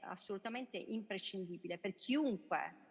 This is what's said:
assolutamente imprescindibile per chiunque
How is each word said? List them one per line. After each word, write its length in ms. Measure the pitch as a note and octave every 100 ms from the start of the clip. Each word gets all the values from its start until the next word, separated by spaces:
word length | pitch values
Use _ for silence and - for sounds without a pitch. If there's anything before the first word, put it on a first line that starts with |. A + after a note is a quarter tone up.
assolutamente 760 | - F#3 - G3 A3+ A#3+ B3+ G3+
imprescindibile 1000 | - A3 G#3 F#3+ - F#3+ F3 E3+ F3 F3
per 180 | G3
chiunque 920 | - - C#4+ C#4 G3+ - D#3 E3 - -